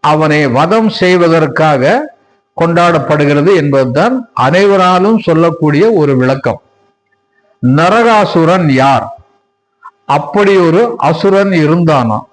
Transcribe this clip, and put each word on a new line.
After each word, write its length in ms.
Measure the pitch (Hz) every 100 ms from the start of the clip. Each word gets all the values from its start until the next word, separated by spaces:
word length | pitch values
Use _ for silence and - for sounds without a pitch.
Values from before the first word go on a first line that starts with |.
அவனை 360 | 151 151 156 147 143
வதம் 400 | 120 165 214 220
செய்வதற்காக 960 | - 180 180 170 165 156 147 156 143 131 226 302 - _ _ _ -
கொண்டாடப்படுகிறது 920 | 165 170 175 165 131 151 143 147 151 190
என்பதுதான் 580 | 147 139 131 123 208 131 127 -
அனைவராலும் 800 | 131 175 202 196 180 180 196 226
சொல்லக்கூடிய 640 | 180 160 170 165 151 147 214
ஒரு 220 | 214 147 131
விளக்கம். 440 | 127 135 127 110 _ _ _ _ _ _ _ _ _ _
நரகாசுரன் 1040 | 123 139 170 214 233 220 202 175 160 185 165
யார்? 340 | 131 135 131 - - _ _ _ _ _ _ - _ _
அப்படி 440 | 143 - 160 196 196
ஒரு 240 | 170 165 233 -
அசுரன் 500 | 143 160 202 196 196 180
இருந்தானா? 600 | 151 165 165 147 117 107 -